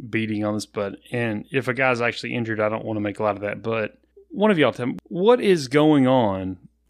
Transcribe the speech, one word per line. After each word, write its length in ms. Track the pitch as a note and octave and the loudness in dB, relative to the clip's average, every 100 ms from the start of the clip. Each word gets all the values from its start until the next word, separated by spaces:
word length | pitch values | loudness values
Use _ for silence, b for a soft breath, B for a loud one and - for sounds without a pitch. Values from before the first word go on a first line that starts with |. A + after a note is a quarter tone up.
| A#2+ | -6
beating 340 | A2+ A2 G#2 | -4 -4 -2
on 100 | G#2+ | -2
this, 120 | G#2+ - | -4 -6
but, 300 | A2 G2+ F#2+ - | -6 -6 -8 -8
and 360 | B2 A#2 G#2 - | -4 -4 -4 -4
if 180 | C3 A#2+ | -4 -2
a 60 | |
guy's 280 | B2 C3 A#2+ | 0 0 2
actually 320 | A#2+ - A#2+ | 0 -2 -6
injured, 260 | B2 A2+ G#2+ | -4 -4 0
I 80 | G#2+ | 0
don't 160 | A2 | -2
wanna 160 | A2+ G#2+ | -4 -4
make 180 | G#2 G2 | -4 -2
a 40 | |
lot 140 | G#2+ G2+ | -2 -2
of 60 | |
that. 200 | G#2 G#2 | -6 -6
But 360 | A2 A2+ G#2+ _ _ _ - | -4 -4 -4 _ _ _ -12
one 200 | D4 G#3+ | 0 2
of 80 | F3 | 4
y'all 140 | B2+ | 2
tell 140 | A2 B2 | 2 -6
me, 120 | D#3 | -6
what 360 | - E3+ G3+ B3 | -8 0 2 4
is 280 | A3 F3+ B2+ | 4 2 2
going 380 | C#3+ D#3 D3+ B2+ | 4 6 6 6
on? 520 | C3 A2 F#2+ F#2 F2+ - _ | 4 2 -2 -6 -8 -14 _